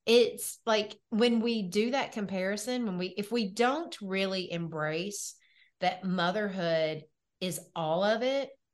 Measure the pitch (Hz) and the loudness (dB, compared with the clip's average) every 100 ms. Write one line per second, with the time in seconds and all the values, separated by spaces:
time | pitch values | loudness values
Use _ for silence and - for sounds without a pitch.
0 | - 233 220 - - - - 214 208 - | 4 6 6 2 -8 -6 0 2 0 -8
1 | _ 220 240 233 233 226 185 208 233 269 | _ 2 4 4 2 0 0 0 2 0
2 | - - 196 190 185 208 247 247 226 180 | -2 -4 -4 -2 -2 -2 -4 -2 -2 -2
3 | 185 196 202 240 196 202 240 294 330 - | -4 -4 -2 -2 -2 2 2 2 -4 -8
4 | 196 190 190 190 180 170 165 156 151 160 | -4 -2 0 -2 -4 -4 -4 -4 -2 -2
5 | 196 - - - _ _ _ _ 180 180 | -6 -8 -10 -14 _ _ _ _ -2 -2
6 | 190 180 175 202 208 190 170 160 156 156 | -2 0 0 0 -2 -2 0 2 0 -2
7 | 151 _ _ _ 185 156 - 170 156 165 | -10 _ _ _ -6 -6 -8 -4 0 2
8 | 202 220 254 269 262 - _ | 2 2 0 -2 -4 -10 _